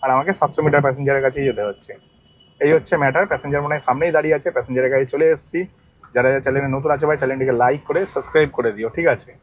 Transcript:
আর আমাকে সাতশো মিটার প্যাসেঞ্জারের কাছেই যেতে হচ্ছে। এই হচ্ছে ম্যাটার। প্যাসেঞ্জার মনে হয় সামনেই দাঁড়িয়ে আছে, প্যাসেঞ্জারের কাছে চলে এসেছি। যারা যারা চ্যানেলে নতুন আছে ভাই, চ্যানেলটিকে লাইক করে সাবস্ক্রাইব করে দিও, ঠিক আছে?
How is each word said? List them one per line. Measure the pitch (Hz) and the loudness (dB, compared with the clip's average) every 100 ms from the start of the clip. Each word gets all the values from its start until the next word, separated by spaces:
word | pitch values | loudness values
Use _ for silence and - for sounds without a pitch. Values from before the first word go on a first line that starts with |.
আর | 135 | 0
আমাকে | 127 151 | 0 0
সাতশো | 190 147 - | -2 -2 0
মিটার | 151 147 143 | 2 2 2
প্যাসেঞ্জারের | 131 139 139 135 | 0 0 0 0
কাছেই | 135 139 | 0 -2
যেতে | 110 104 | -2 -4
হচ্ছে। | 101 - - _ _ _ _ _ _ | -6 -14 -20 _ _ _ _ _ _
এই | 147 | 2
হচ্ছে | 160 - 165 | 2 2 0
ম্যাটার। | 139 135 202 | 2 2 0
প্যাসেঞ্জার | 147 147 143 | -2 -2 -4
মনে | 147 | -2
হয় | 151 - | -4 -2
সামনেই | 127 170 160 | 0 2 2
দাঁড়িয়ে | 151 151 | 2 0
আছে, | 139 | 0
প্যাসেঞ্জারের | 131 113 127 131 | -4 -4 0 2
কাছে | 135 135 | 2 0
চলে | 139 160 | 2 2
এসেছি। | 156 - 165 185 _ _ _ - | 2 -2 -6 -6 _ _ _ -6
যারা | 123 127 | 0 2
যারা | 135 | 2
চ্যানেলে | 135 135 139 135 | 0 -2 -2 -4
নতুন | 143 | -2
আছে | 143 151 | 0 0
ভাই, | 151 | 0
চ্যানেলটিকে | 135 135 131 120 | -2 -2 0 2
লাইক | 123 143 - | 2 0 -2
করে | 151 190 | -4 -2
সাবস্ক্রাইব | - 131 156 151 - | -6 -2 0 0 0
করে | 120 104 | -4 -2
দিও, | 113 110 | -8 -2
ঠিক | 170 | 0
আছে? | 120 - - | 0 -4 -20